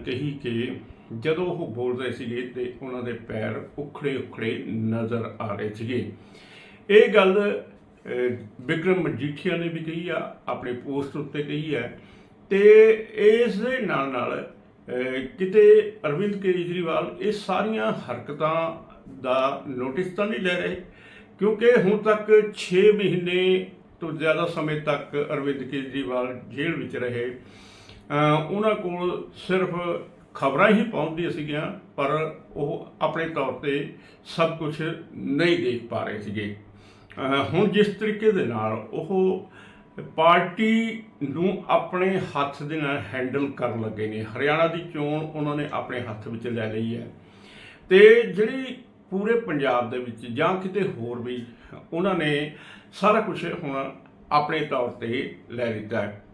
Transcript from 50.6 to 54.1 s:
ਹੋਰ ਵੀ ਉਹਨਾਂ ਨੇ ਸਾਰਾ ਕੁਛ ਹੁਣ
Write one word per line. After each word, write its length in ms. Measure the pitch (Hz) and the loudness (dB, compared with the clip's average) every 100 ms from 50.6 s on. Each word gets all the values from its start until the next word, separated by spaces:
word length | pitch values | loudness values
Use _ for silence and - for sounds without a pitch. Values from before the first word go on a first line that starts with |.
| 185 196 | -2 -2
ਹੋਰ 400 | 185 117 117 120 | -2 -4 -8 -8
ਵੀ 240 | 117 123 113 - - - - | -8 -8 -10 -18 -20 -20 -10
ਉਹਨਾਂ 220 | 165 190 170 | -2 0 0
ਨੇ 400 | 151 147 151 - - - - | 0 0 -2 -10 -20 -20 -20
ਸਾਰਾ 280 | - 202 220 | 0 4 4
ਕੁਛ 240 | 214 147 170 - | 2 -4 -6 -8
ਹੁਣ 280 | 143 135 139 - - | -6 -6 -6 -10 -20